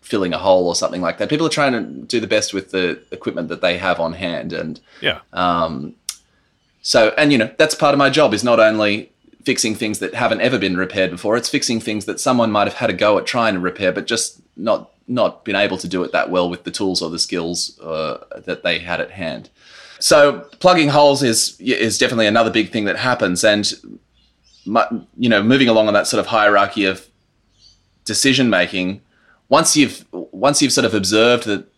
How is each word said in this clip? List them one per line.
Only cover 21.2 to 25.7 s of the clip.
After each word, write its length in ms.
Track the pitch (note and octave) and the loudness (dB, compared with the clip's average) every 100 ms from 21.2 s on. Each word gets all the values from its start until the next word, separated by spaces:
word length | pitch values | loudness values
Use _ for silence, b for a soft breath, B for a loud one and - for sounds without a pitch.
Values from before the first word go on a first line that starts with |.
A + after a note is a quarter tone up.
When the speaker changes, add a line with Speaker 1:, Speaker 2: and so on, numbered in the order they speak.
Speaker 1:
is, 340 | C3+ A2 - - | 2 2 -2 -4
is 380 | G2+ A2+ A2+ G#2 | -2 0 0 0
definitely 280 | B2 A#2+ G#2+ | 0 2 2
another 220 | A2+ A2 | 4 2
big 220 | - G#2+ | 0 -2
thing 140 | A#2 G2+ | -2 -2
that 120 | F2+ | -2
happens. 460 | B2+ A#2+ G2+ F2+ | -2 0 0 2
And 280 | A2 G#2 G2+ - G#1 G#1 _ _ _ _ _ _ - | 2 2 -2 -8 -18 -20 _ _ _ _ _ _ -2
my, 220 | A2 - A2+ - - | 0 0 -4 -10 -4
you 120 | A#2+ | 2
know, 140 | G#2+ | 2
moving 260 | G#2+ C3+ | 4 4
along 180 | B2 | 4